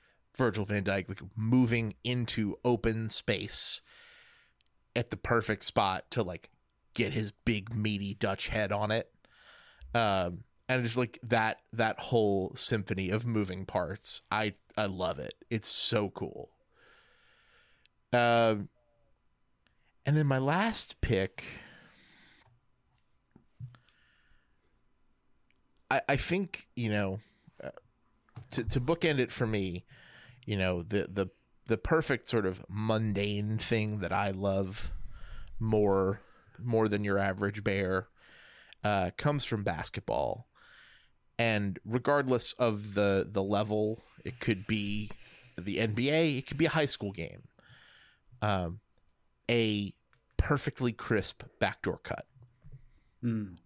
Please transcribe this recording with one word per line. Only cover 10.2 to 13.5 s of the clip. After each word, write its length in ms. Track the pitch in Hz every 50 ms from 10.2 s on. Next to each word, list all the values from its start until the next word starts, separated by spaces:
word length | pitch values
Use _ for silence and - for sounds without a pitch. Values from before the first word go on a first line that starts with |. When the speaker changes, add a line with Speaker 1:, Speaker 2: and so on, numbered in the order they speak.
| 90 87 90 90 110 - _ _ _ -
Speaker 1:
and 140 | 131 127 120
just, 140 | 117 113 123
like, 220 | 123 113 - - -
that, 360 | 113 120 113 110 110 113 - _ _ -
that 260 | 113 113 110 104 -
whole 540 | - - 127 117 107 104 101 98 92 87 -
symphony 540 | - - - - 110 95 - 101 90 95 90
of 180 | 95 110 117 120
moving 380 | 113 110 104 92